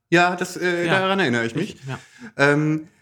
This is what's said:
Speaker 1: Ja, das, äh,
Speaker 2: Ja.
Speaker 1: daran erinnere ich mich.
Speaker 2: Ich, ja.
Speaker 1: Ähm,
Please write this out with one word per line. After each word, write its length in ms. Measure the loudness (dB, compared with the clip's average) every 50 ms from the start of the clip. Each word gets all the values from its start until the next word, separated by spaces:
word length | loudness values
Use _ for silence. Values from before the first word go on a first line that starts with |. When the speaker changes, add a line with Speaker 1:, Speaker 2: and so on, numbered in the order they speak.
| _ _
Speaker 1:
Ja, 240 | 2 2 2 2 0
das, 220 | -2 -6 -8 -6
äh, 280 | -4 -2 -2 0 0 0
Speaker 2:
Ja. 120 | 0 2 2
Speaker 1:
daran 220 | 2 0 0 0
erinnere 260 | 0 2 0 0 0
ich 80 | -2 -2
mich. 220 | -4 -6 -6 -8
Speaker 2:
Ich, 100 | -12 -12
ja. 140 | -12 -12 -12 -12 -18 -20 -20 -20 -12 0
Speaker 1:
Ähm, 520 | 2 4 4 4 2 2 0 -2 -4 -6 -10 _ _